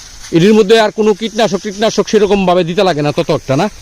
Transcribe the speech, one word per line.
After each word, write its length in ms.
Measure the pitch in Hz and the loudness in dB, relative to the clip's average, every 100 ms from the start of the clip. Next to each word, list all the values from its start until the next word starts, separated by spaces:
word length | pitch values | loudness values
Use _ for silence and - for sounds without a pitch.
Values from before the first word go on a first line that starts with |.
| - - - | -20 -20 -4
এটির 220 | 165 202 | 2 4
মধ্যে 260 | 220 196 226 | 4 4 2
আর 120 | 214 | 2
কোনো 220 | - 214 | 0 -2
কীটনাশক 460 | 202 226 220 202 185 | -2 -4 -2 -2 -2
টিটনাশক 460 | 208 196 214 - - | -8 -4 -4 -2 0
সেরকম 360 | 208 196 202 | 0 2 0
ভাবে 180 | 180 180 | 2 0
দিতে 200 | 170 180 | 0 0
লাগে 180 | 185 147 | 0 0
না 100 | 147 | -2
তত 200 | 170 160 | -2 -2
একটা 240 | 147 - | -4 -2
না? 140 | 139 208 - | -2 -2 -6